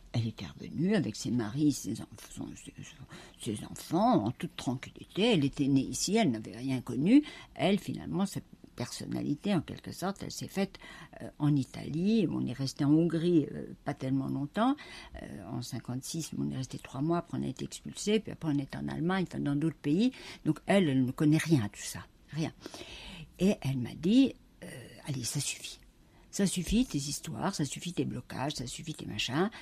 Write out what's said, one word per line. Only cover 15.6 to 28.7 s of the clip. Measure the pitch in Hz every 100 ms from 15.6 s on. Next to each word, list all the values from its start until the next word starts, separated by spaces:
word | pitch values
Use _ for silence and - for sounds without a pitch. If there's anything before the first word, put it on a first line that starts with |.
cinquante-six, | 123 120 - 127 - 165 147 -
on | 143
est | 135
resté | 127 -
trois | - 127
mois, | 151 170
après | - 135
on |
a | 135
été | 127 139
expulsés, | - - 139 - 214
puis | -
après | 156 165
on | 143
est | 139
en | 139 143
Allemagne, | 139 165 190 175
enfin, | 139
dans | 143
d'autres | 143 160 -
pays. | 147 156 247 - - - -
Donc | 151 -
elle, | 196 165
elle | 131
ne | 127
connaît | - 151 156
rien | 156 156
à | 101
tout | -
ça, | - - - _ -
rien. | 147 160 - - - - - - 185 151 -
Et | 185 -
elle | 135 135
m'a | 117
dit, | - 156 240 269 - - -
euh, « | 175 135 113 - -
Allez, | 131
ça | 117 143
suffit. | - - - - - - - - -
Ça | - 196
suffit | - 170 208
tes | 254 143
histoires, | 139 135 - - 165
ça | 196
suffit | 139 - 180
tes | 165
blocages, | 131 123 - - 123
ça | -
suffit | 127